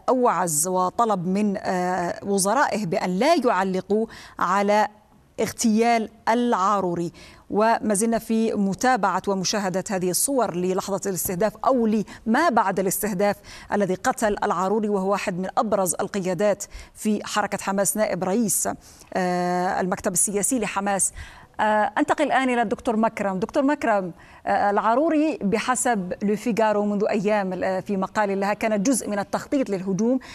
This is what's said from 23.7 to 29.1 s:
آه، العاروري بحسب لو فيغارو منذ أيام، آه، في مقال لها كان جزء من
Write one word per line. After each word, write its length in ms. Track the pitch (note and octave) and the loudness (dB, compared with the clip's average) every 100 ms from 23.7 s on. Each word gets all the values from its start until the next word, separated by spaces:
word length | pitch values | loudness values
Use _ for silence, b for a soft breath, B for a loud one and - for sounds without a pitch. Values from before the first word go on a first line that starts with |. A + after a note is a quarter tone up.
| D4 C#4+ G#3 F3+ - B B - | 2 2 0 0 -8 B B -2
آه، 240 | G3 G3+ | 2 2
العاروري 680 | G3+ G3+ A#3+ E4 D#4 D#4 C4 | 2 2 2 2 2 2 0
بحسب 720 | G3+ G#3 - B3 B3+ A3 F3+ - | 0 0 0 0 0 0 -2 -2
لو 120 | G3+ G#3 | -2 0
فيغارو 500 | B3 G#3 G#3+ G#3 G#3 | 0 0 2 2 0
منذ 200 | G3+ G#3 | 0 0
أيام، 540 | G#3+ G3 G#3 F#3 F3+ | 0 0 0 0 -4
آه، 160 | F#3+ F#3 | -2 -4
في 180 | - G3 | -2 -2
مقال 420 | F#3+ G#3+ G#3 G3 | -2 0 0 0
لها 140 | G3 | -2
كان 300 | G3+ A3+ G#3+ | -2 0 0
جزء 260 | G3+ B3+ | 2 0
من 100 | - | -2